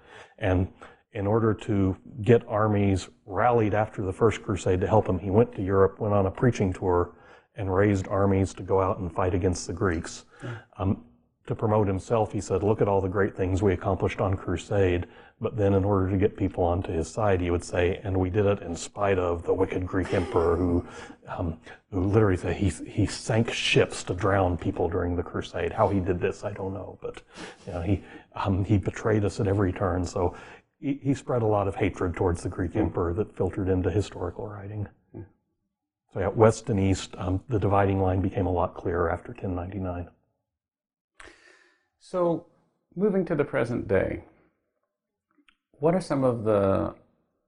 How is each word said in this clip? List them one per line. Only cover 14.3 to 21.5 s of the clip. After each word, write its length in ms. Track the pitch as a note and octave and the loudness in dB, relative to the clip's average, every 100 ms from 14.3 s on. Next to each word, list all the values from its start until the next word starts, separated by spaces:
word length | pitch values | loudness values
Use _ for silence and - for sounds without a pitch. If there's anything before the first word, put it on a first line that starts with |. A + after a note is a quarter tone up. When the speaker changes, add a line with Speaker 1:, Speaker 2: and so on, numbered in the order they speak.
| F#2+ | -2
Speaker 1:
Crusade." 680 | - F2 - G#2 F#2+ F2 F2+ - - _ | -4 -6 -2 2 2 2 -4 -12 -20 _
But 160 | A2+ A#2 | -6 0
then 180 | G2 | 2
in 100 | G2 | 4
order 240 | F#2+ G2+ F#2 | 4 2 2
to 80 | G2 | 2
get 200 | - - | 0 0
people 260 | F#2+ - | -4 0
onto 300 | F2 F2 - | 0 0 -2
his 160 | E2 D#2+ | -4 -4
side, 320 | - G#2+ F#2+ | -2 0 2
he 100 | F2 | 2
would 140 | F2 | -2
say, 360 | - F#2 F2 F#2 | -2 0 0 0
"And 120 | G#2 F#2 | -2 0
we 140 | F#2 | 0
did 160 | F#2+ G2+ | 2 2
it 160 | G2+ | 0
in 140 | F2 E2+ | -4 -10
spite 420 | - - G2+ F#2+ | -10 -4 0 2
of 240 | F2+ E2+ | 0 -2
the 100 | - | -2
wicked 320 | - F#2+ G2 F2+ | 0 0 -2 -2
Greek 280 | F#2 E2+ | -2 0
emperor 420 | G2+ F2 F2+ E2+ E2+ | -2 0 2 2 2
who, 300 | F2+ F2 - - - - - | 2 0 -2 -14 -18 -20 -12
um, 300 | - E2+ | -6 -6